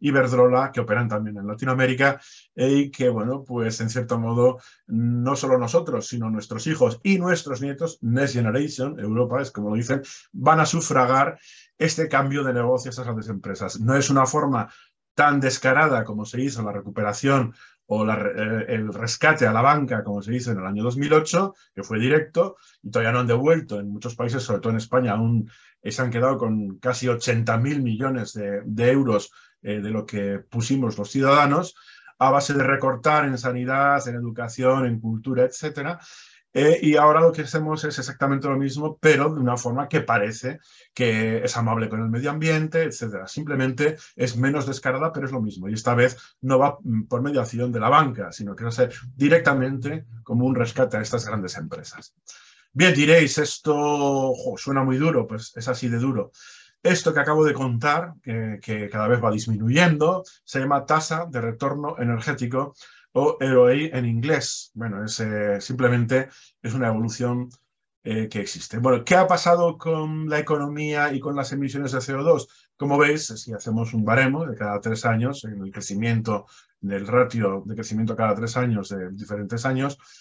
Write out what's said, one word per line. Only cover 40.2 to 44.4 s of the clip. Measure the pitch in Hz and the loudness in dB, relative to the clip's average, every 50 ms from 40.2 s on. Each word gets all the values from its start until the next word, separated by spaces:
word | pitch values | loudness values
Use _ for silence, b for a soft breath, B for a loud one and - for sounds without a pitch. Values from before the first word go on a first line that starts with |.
| 101 110 113 - - 127 151 156 b b b b b b b | 2 0 -4 -6 -8 -8 -8 -10 b b b b b b b
que | - 127 117 110 110 110 110 113 113 - | 0 0 2 2 2 0 0 0 -2 -2
es | 123 - | -2 -2
amable | 120 117 117 110 113 110 107 | 0 0 0 0 0 -2 -2
con | 110 110 | -4 -4
el | 113 113 | -2 -2
medio | 113 120 135 143 147 | -2 -2 -2 -4 -4
ambiente, | 156 156 160 160 156 156 156 160 165 160 | -2 0 0 2 2 0 0 0 0 0
etcétera. | 151 - - 123 110 104 95 95 - | -2 -2 -6 -8 -8 -8 -8 -10 -10
Simplemente | - 151 156 147 143 131 131 131 123 131 147 156 156 B B B B | -10 -10 -6 -4 -2 0 0 0 0 0 0 0 0 B B B B
es | B 127 123 113 | B -4 -2 0
menos | 117 | 0